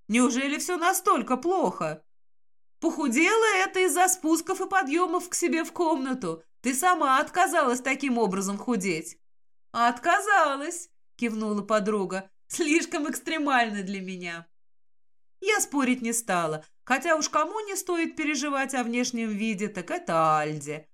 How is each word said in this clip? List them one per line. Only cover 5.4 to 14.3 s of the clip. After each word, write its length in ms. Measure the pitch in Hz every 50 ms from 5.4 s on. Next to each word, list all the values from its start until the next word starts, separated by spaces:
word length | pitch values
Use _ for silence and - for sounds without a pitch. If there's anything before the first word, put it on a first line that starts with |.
| 349 330 254 320 330
в 80 | 330 -
комнату. 720 | - 349 311 320 262 262 269 254 254 - 170 160 - - _ _ -
Ты 140 | - 240 247
сама 460 | 254 - 370 359 320 302 269 262 269
отказалась 600 | 302 302 - 359 370 359 302 339 285 254 240 247
таким 380 | - 269 277 262 277 277 240 233
образом 380 | 226 190 185 196 185 190 202
худеть». 640 | 208 - 254 240 208 180 196 165 160 160 - - _ _ _ - - - - - - - - -
«Отказалась», 1200 | 233 233 240 247 254 - 339 349 415 392 427 403 370 320 294 269 277 285 330 359 - - - _ _ - - - -
кивнула 440 | 240 233 214 214 220 214 208 202 196
подруга. 680 | 208 220 214 196 214 214 208 190 175 185 190 190 - - _ - -
«Слишком 640 | - - 349 294 302 339 - - - 320 294 311
экстремально 720 | 254 - - - 320 320 294 285 262 247 233 220 202 202 190
для 180 | 185 202 196
меня». 460 | 185 185 190 180 180 175